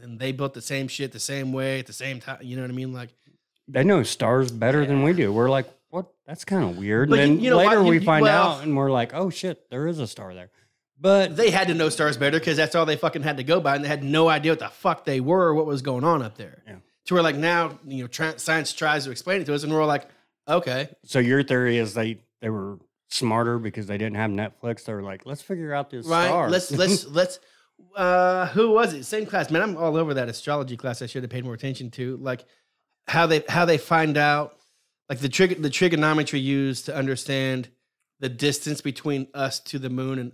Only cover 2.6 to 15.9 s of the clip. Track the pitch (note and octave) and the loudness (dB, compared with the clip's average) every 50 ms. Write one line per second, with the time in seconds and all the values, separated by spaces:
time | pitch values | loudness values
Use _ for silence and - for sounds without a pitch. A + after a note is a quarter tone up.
2.6 | B2+ B2+ B2 B2+ C3 C3 B2+ B2 A#2+ A#2 _ _ _ _ _ _ _ _ _ _ | -8 -8 -8 -8 -8 -8 -10 -12 -14 -16 _ _ _ _ _ _ _ _ _ _
3.6 | _ - C3 B2+ C#3 G3 G3+ D#3+ A2 - - - A#2 A2+ A#2+ C3 C3 B2 A#2 A2 | _ -4 2 4 4 6 6 4 4 0 -2 -2 0 2 2 2 2 0 -2 0
4.6 | A2+ B2 C3+ D3+ D3 C3+ C#3 C#3 C3+ D3+ F3+ F3 C3 G2 G2+ A2+ A#2+ C3 C3+ C3+ | 0 2 2 2 2 2 2 2 4 2 2 2 2 2 2 2 2 4 2 2
5.6 | B2+ - - _ _ _ - F3+ F#3 - _ _ _ - D#3+ - - - G3 F#3+ | 0 -4 -8 _ _ _ -10 -8 -8 -10 _ _ _ -16 -16 -14 -6 -2 0 0
6.6 | C#3 F2+ F2 F2+ G2 G#2 G#2+ A2+ C3 D3 C#3 C#3 C#3+ D3 D3+ E3+ A3+ B3+ B3+ E3+ | 0 0 -2 -4 -2 0 2 2 4 4 4 6 6 6 6 4 4 6 6 6
7.6 | F#3 G#3 A3 G#3+ F#3+ E3+ E3 D#3+ F#3+ E3 D#3 D#3 C#3+ - - E3+ - F3 D3+ C3+ | 6 6 6 6 6 6 6 6 6 4 4 6 6 6 6 6 4 2 0 -2
8.6 | D3 D#3 D3 C#3 C#3 C3+ C3 B2 A#2 A2+ C3 D#3 F#3+ F#3 - - - F#3 D#3+ - | -2 0 0 2 2 2 2 2 0 -2 -2 -4 -4 -4 -4 -6 -6 -6 -8 -8
9.6 | _ _ B2 B2+ D3 E3+ F3 D#3 B2+ G#2 - - G#2 F#2+ F2+ F2+ F2+ - _ _ | _ _ -8 -6 -4 -4 -4 -4 -6 -8 -10 -12 -16 -16 -16 -16 -18 -20 _ _
10.6 | _ _ _ _ _ _ _ _ D3 F#3+ G3 G3 F#3+ E3 D#3 E3 A#3 G#3+ E3+ F#3+ | _ _ _ _ _ _ _ _ 4 6 6 6 4 2 2 2 4 4 4 4
11.6 | F#3+ F3+ E3 E3 D#3+ D#3 D3+ - D#3 D3 C#3+ A#2+ C#3 C#3+ D3+ D#3+ D#3 E3+ D3+ D3 | 2 2 2 2 0 0 0 0 0 0 0 2 2 2 2 2 0 0 0 2
12.6 | D#3 D3+ - E3+ E3 D#3 D3+ - - D#3 - D#3+ C#3 D#3 C#3+ C3+ B2+ C#3 E3+ F#3 | 0 2 2 2 2 2 0 0 -2 -2 -2 -2 -4 -4 -4 -4 -2 0 0 2
13.6 | D3+ C#3 C#3 C#3+ D3 C#3+ D3+ C#3+ C#3 C#3 D3 D#3 E3 E3 D#3 D3 C#3+ D#3+ D#3+ - | 2 0 0 0 -2 -4 -4 -4 -4 0 2 4 4 4 4 2 2 0 -2 -2
14.6 | A2+ G2+ - - - F#3 D#3+ - - D#3 C#3 C3 B2+ D3 F3+ F#3+ F3+ E3 D3+ D#3 | -4 -10 -10 -4 -2 -2 -2 -2 -2 -4 -4 -2 0 0 2 2 2 2 2 2
15.6 | D#3 D3+ C#3+ C3+ B2+ C#3+ | 0 -2 -2 -4 -4 -4